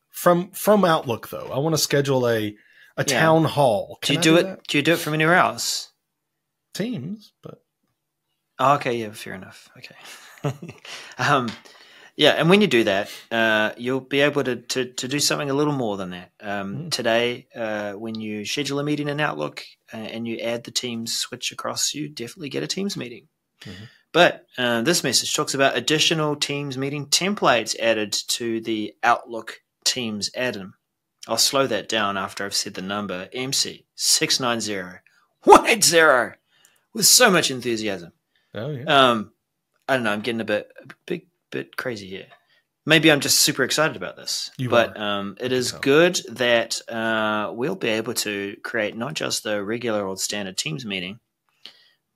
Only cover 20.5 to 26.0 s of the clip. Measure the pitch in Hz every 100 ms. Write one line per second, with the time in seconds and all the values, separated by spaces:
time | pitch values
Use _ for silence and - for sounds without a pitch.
20.5 | 117 120 117 123 117 113 - - 120 -
21.5 | 123 117 120 - 139 151 151 117 - 143
22.5 | 135 151 - 196 170 123 113 - _ _
23.5 | _ - 92 113 _ _ 156 170 - _
24.5 | - 123 117 120 170 143 110 - - 147
25.5 | 135 135 123 117 156